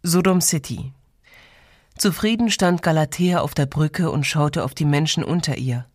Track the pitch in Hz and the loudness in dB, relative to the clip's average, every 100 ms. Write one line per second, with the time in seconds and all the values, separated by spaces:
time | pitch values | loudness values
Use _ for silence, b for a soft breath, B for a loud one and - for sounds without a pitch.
0 | 175 175 185 185 - 160 - 117 131 - | 2 2 4 2 2 -2 -4 -10 -10 -14
1 | _ _ b b b b b b b - | _ _ b b b b b b b -2
2 | 202 160 214 226 233 - 180 175 165 160 | 0 2 0 2 0 2 2 2 2 0
3 | 151 - 180 175 - - 139 147 156 - | 0 0 0 2 -2 -2 -2 0 0 0
4 | 165 147 139 156 147 156 123 - 147 143 | -2 0 -2 0 0 0 -6 -2 2 2
5 | 151 - - 170 156 131 127 123 123 | 2 -2 0 -2 -2 -4 -4 -4 -8